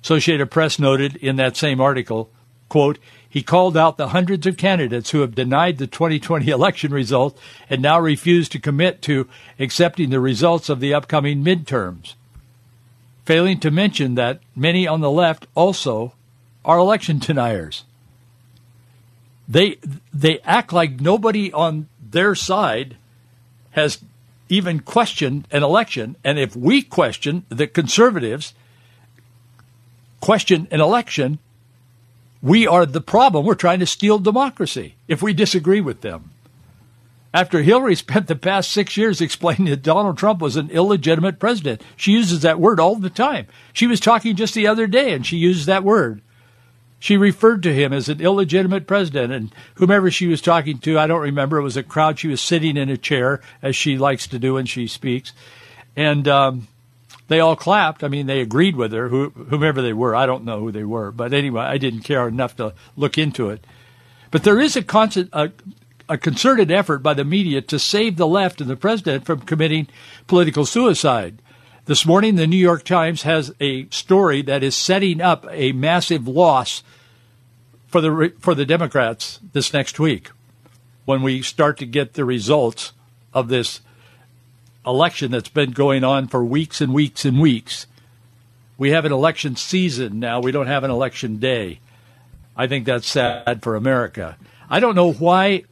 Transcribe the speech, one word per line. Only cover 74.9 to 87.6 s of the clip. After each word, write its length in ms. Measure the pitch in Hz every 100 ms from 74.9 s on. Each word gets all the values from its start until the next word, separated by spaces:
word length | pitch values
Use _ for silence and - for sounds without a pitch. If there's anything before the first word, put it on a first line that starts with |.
| 190 190 160
up 260 | 180 156 -
a 220 | 165 135
massive 540 | 131 151 175 - 165 120
loss 560 | 135 175 131 156 - _ _ _ _ _ _ _ _ _ _ _
for 140 | 175
the 100 | 156
re-, 220 | 156 165 -
for 160 | -
the 120 | 151 139
Democrats 720 | 170 160 143 117 117 - - -
this 200 | 143 127
next 260 | 147 135 -
week 320 | 156 107 - _ _ _ _ _ _ _
when 180 | - 135
we 200 | 131 131
start 360 | 127 - 151 147
to 80 | 127
get 280 | 143 135
the 100 | -
results 680 | 127 123 104 151 120 - - _ _ _ _
of 140 | 131 120
this 320 | 127 113 - _ _ _ _ _ _ _ _ _ _ -
election 440 | 127 170 - 135
that's 180 | 120 -
been 240 | 151 139
going 320 | 123 139 135
on 220 | 127 139 131
for 160 | 127
weeks 360 | 120 139 156 -
and 140 | 143
weeks 300 | 135 147 -
and 160 | 143 131
weeks. 460 | 156 117